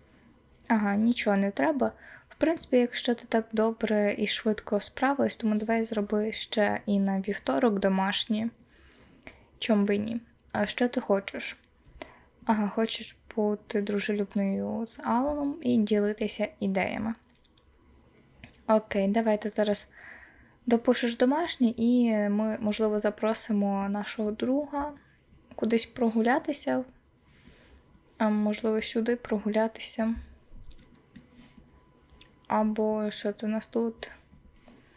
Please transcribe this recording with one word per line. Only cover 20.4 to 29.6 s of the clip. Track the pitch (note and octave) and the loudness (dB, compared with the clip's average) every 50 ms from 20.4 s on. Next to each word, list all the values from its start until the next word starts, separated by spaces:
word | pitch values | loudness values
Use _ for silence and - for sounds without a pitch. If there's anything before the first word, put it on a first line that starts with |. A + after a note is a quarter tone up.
| - - _ _ - | -20 -20 _ _ 0
допишеш | B3 A#3+ A3+ - C4 A#3+ - - A#3 A#3 | 2 2 4 4 4 2 2 2 -2 0
домашнє, | - B3+ B3+ C#4+ D#4 F4 D#4+ - - B3+ A3 A#3+ | 2 2 2 4 2 0 -2 0 2 2 2 2
і | - A3+ A#3+ B3 B3 A#3+ A#3 A3 G#3 G#3 G#3 | 2 2 4 4 4 4 4 2 2 2 2
ми, | G3+ G#3 A3 A3 G#3+ - | 0 0 0 -2 -2 -2
можливо, | G#3+ G#3 G#3 - A3 G#3+ G#3+ G#3 | -2 -2 0 0 0 2 2 2
запросимо | G#3 G#3 G#3 - - A3 A3 - - - G#3+ G3+ G3+ G3 G3 G3 G3 G3 | 0 0 -2 0 0 0 0 0 -2 -2 0 0 2 0 0 0 -2 -2
нашого | G3+ G#3 G3+ - - - G#3+ G#3+ | -4 -4 -4 -6 -4 -4 -4 -4
друга | A3 - A#3 B3 C4 C#4+ D4 C#4+ C#4+ C#4+ C#4+ D4 C#4+ - - _ _ _ _ _ - - _ - - | -4 -2 0 0 0 0 -2 -2 -4 -6 -6 -6 -8 -14 -20 _ _ _ _ _ -20 -20 _ -20 -8
кудись | - A#3 A3 A#3 A3+ - | -4 -2 0 2 0 0
прогулятися. | - - - B3+ A3+ A3 A3+ A3 A#3 C4 D#4+ - E4 C#4+ - - C4+ B3+ B3+ B3+ - - _ _ _ _ _ _ _ - - - - - - - - - - _ _ - - _ - - - | -2 -4 -2 0 0 2 2 2 4 2 2 0 -2 -4 -2 -2 -2 -2 -2 -2 -6 -12 _ _ _ _ _ _ _ -20 -20 -20 -20 -20 -20 -20 -20 -20 -20 _ _ -20 -20 _ -12 -4 0
А | A3 G#3+ | 2 2
можливо, | G#3+ G#3+ G#3 G#3 G#3 - - A3 A3 A3 A3 | 2 2 2 0 0 0 0 0 0 0 -2
сюди | - - A#3 A3 A#3+ A#3+ | -2 -2 0 0 0 0
прогулятися. | A#3+ - - A3+ G#3 - G#3 G#3 A3 | -2 -2 -2 -4 -2 0 0 2 2